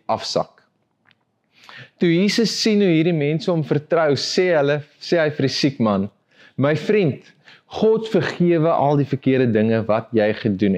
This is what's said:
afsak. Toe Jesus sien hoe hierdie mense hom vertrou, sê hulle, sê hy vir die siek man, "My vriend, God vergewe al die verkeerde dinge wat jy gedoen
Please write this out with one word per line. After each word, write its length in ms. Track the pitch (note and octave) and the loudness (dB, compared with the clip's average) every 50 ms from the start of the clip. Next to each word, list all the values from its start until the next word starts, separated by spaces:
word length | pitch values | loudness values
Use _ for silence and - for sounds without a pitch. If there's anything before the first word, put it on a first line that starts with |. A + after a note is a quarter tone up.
| _ | _
afsak. 480 | - A2+ G#2+ - - - E2+ - - _ _ _ _ _ _ _ _ _ _ _ _ _ _ _ _ _ _ _ _ _ _ _ - - - C3 - _ - | -6 -6 -6 -6 -6 -4 -4 -6 -6 _ _ _ _ _ _ _ _ _ _ _ _ _ _ _ _ _ _ _ _ _ _ _ -20 -20 -20 -20 -18 _ -2
Toe 100 | F#3 E3+ | 0 2
Jesus 400 | E3 F3 G3+ G#3 - A#3 A3+ - - - | 2 2 2 0 0 0 -2 -2 -2 -2
sien 200 | - A3+ G#3+ G3+ G3+ | 0 0 2 2 2
hoe 80 | F#3 | 2
hierdie 240 | E3 D#3+ D#3+ F3+ E3+ | 2 2 2 2 0
mense 360 | D3+ C#3+ D3 D#3 D#3 - F#3+ | 0 0 -2 -2 -2 -2 -2
hom 120 | F3 D#3+ C#3+ | -2 -2 0
vertrou, 500 | - C#3+ C#3+ D3 - F3 E3 D#3+ D3 C3+ B2 | -2 -2 -4 -2 -2 0 2 2 2 0 0
sê 300 | - - - F#3 F#3 F3+ E3+ | -2 -4 -2 0 0 2 2
hulle, 260 | D3 C#3 C#3 D3 D3 C#3+ - _ _ | 2 2 0 0 -2 -6 -10 _ _
sê 200 | - - F3+ E3+ | -6 -2 0 0
hy 80 | D#3 D3+ C#3+ | 0 0 -2
vir 120 | - C3+ | -2 -2
die 80 | C3 - | -2 -2
siek 240 | - - C#3 C3+ - | 0 -2 -2 0 0
man, 300 | A2+ G#2+ G2+ G2 G2 G#2 - _ _ _ _ _ - - _ | 0 0 0 0 -2 -4 -8 _ _ _ _ _ -20 -10 _
"My 180 | - C3 D3 D3+ | -2 0 0 0
vriend, 560 | D3+ - - G#3+ G#3+ F#3 C#3+ A#2 - - - _ _ _ - - - _ | -2 -2 0 0 2 2 0 -2 -4 -10 -20 _ _ _ -20 -20 -20 _
God 400 | - - - G#3+ A3 A3 A3 A3 - | -14 -6 0 0 2 2 0 -2 -2
vergewe 600 | - F3 - - - - F3 F3 E3+ D#3+ D3+ E3 | -2 -2 -2 -2 -4 -2 0 0 2 2 2 0
al 260 | D#3+ - C3+ C#3+ D3+ | 0 0 0 2 2
die 100 | C#3+ C3+ | 0 0
verkeerde 440 | - C#3+ C3 - C3 C3 C3 C3 A#2+ | -2 -4 -4 0 0 2 2 2 2
dinge 300 | G#2+ G#2+ G#2+ A2+ A2+ A2 G2+ | 2 2 2 2 0 0 0
wat 200 | - G#2+ A2 A2 - | 0 -2 -2 -2 -2
jy 220 | A#2 A2 G#2 G#2+ G#2 | 0 0 2 0 0
gedoen 420 | - - A2 G2 F#2+ G#2+ G2 F#2+ | -2 -2 -2 -2 0 0 0 0